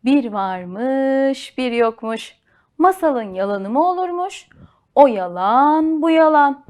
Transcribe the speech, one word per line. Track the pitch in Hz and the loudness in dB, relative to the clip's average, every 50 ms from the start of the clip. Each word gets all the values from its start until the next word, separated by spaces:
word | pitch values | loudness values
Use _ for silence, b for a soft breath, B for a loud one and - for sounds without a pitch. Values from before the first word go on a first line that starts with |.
| _ | _
Bir | 247 277 285 240 233 208 | 2 2 2 2 -2 -4
varmış, | 208 196 190 185 185 180 180 180 202 240 262 269 269 269 269 269 269 269 269 269 269 - - _ - | -4 -4 -4 -4 -6 -8 -10 -10 -6 -4 -2 -2 0 0 0 0 0 0 0 -2 -4 -8 -14 _ -6
bir | 254 247 233 | -4 -4 0
yokmuş, | 240 233 226 226 - - 220 226 220 - - _ _ _ _ _ _ _ _ _ _ | 0 0 0 0 -4 -10 -8 -8 -8 -10 -16 _ _ _ _ _ _ _ _ _ _
masalın | 311 370 370 370 - 311 277 240 226 202 185 | 2 2 2 2 -2 -2 -2 -2 -6 -8 -6
yalanı | 185 196 202 202 202 190 196 | -6 -4 -4 -4 -6 -6 -4
mı | 226 277 320 359 | -2 0 0 0
olurmuş? | 359 359 370 349 349 349 359 392 - - - _ b b b b b b b b _ | 0 -2 -4 -6 -6 -6 -8 -8 -10 -14 -20 _ b b b b b b b b _
O | 247 285 | 4 4
yalan, | 269 226 196 185 180 175 175 185 202 226 254 277 294 302 320 311 320 320 311 294 | 4 4 -2 -6 -6 -6 -2 0 2 4 4 4 4 2 2 0 0 -2 0 0
bu | 330 | 2
yalan, | 320 320 320 311 311 294 285 285 277 277 _ b | 4 4 4 4 6 4 4 2 0 -4 _ b